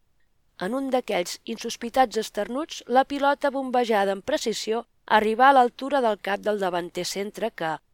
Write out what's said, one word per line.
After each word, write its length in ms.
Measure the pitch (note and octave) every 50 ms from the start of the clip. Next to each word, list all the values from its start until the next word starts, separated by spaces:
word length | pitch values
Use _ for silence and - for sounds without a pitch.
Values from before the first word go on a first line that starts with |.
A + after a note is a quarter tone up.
| _ _ _ _ _ _ _ _ _ _ _ - F3
En 80 | G3 A#3+
un 160 | C4+ C4+ C4
d'aquells 480 | B3 B3 - - G3+ F3 F3 - - - -
insospitats 720 | - A3+ - - A#3 - - A#3 A#3 - C4 C4 G#3+ -
esternuts, 640 | A3 G#3 - - G#3 G3+ G3+ A#3+ C#4 E4 - - - -
la 160 | - A#3+ C4 C4+
pilota 460 | - C#4+ C#4 C#4 C#4 C#4+ - - C#4 B3
bombejada 640 | C#4 C4 B3+ A#3+ B3 B3 G#3+ A3+ G3 G3+ G3 G3
amb 100 | G3 -
precisió 600 | - C#4+ - - A3+ G3+ - - G#3+ A3 A#3 - _ _ _ -
arribà 440 | - A3 G#3+ G#3+ A3 A3 A3 C4 C#4
a 80 | C#4
l'altura 440 | C4 B3 A#3+ - - C4 C#4 C#4+ C4+
del 160 | A#3+ A3 G#3
cap 240 | - - F#3+ G3+ G3
del 180 | F#3+ G#3+ G#3 G3+
davanter 460 | F#3+ F3+ F3 F3 F3 E3+ - F3+ F3
centre 460 | - - F#3+ G3+ G#3 - F#3+ G#3 A3+
que, 240 | - - E3+ D#3+ D#3 - _ _